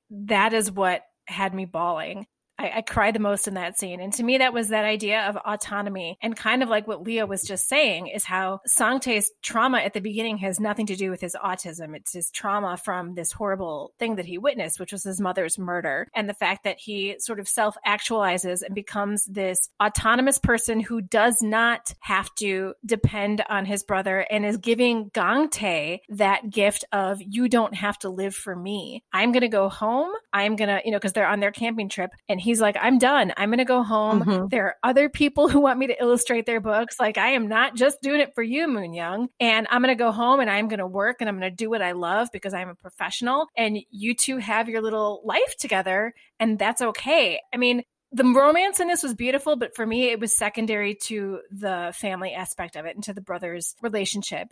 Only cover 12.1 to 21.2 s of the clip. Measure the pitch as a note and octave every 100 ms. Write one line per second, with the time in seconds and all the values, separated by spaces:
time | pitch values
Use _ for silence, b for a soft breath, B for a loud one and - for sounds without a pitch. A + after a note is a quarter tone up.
12.1 | F3+ E3+ - G#3 G#3 G3 F3+ - F3+ F3
13.1 | F3 E3 - G3+ F#3+ E3+ D3+ D3+ - A#3
14.1 | G3+ E3+ F3+ C#4 C4 E3 - F3+ G3 G3
15.1 | F#3 F#3 F3+ E3 - F3+ F3 D#3+ C#3 -
16.1 | A#3 G#3 G3+ F#3 G3+ G3+ - - G3+ G3
17.1 | - - G3+ F#3+ - G#3 - G#3 G#3 -
18.1 | A3+ F#3+ F3+ F#3 F3+ F#3+ G3 - G#3 G3+
19.1 | G#3 G3+ G3 F#3+ F#3 - - G#3 - A3
20.1 | B3 C4+ C4+ - A3+ - A3+ G#3 A#3 F#3
21.1 | A3